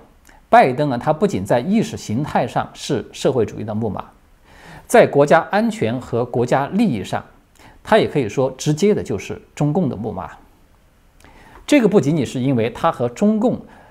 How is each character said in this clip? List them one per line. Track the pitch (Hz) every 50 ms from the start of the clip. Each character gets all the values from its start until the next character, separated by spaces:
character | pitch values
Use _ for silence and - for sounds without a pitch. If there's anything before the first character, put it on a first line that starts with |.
| - - _ _ _ - - - _ -
拜 | - 240 214 135
登 | 123 131 147 147
啊， | 123 120
他 | - 151
不 | 156 156 214 135
仅 | 98 98 95
在 | - 147 120
意 | 123 180 208 226 165
识 | - - 101
形 | - - 214 127 151
态 | - - 196 143 117
上 | - 147 110 - -
是 | - - - 147 107 - -
社 | - - - 165
会 | 127 123 107
主 | - 113 107
义 | 107
的 | 110 104
木 | 107 117 107
马， | 92 - - - - _ _ _ _ _ _ _ - - - - - - -
在 | - - 233 170
国 | 120 - 143 147
家 | 147 180 160 - -
安 | - 202 226 233
全 | 208 - 123 110 120 135
和 | - - - 113 123
国 | 120 - 123 120
家 | 127 156 135 143 -
利 | 175 196 240 190
益 | 127 98 90
上， | - - 101 - - - _ _ _ _ _ - - - - -
他 | - 214 220
也 | 135 104
可 | - 151
以 | 123 98
说 | - 143 131 -
直 | - - - 151 151
接 | 151 196 208 202
的 | 131 -
就 | - 117 95
是 | - - - - - _ -
中 | - 147 147 147
共 | 190 180 127
的 | 113 92
木 | 117 110 92
马。 | 92 85 71 - - - _ _ _ _ _ _ _ _ _ _ _ _ _ _ _ - - - - - - - - -
这 | - 294 285
个 | 226 190
不 | 190 196
仅 | 123 139 165
仅 | 160 117
是 | - - 131
因 | 123 139 139
为 | 117 107 120
他 | - - - 165
和 | 156 - 123 120
中 | - - 202 208 220 208
共 | 220 240 139 - - - - - - -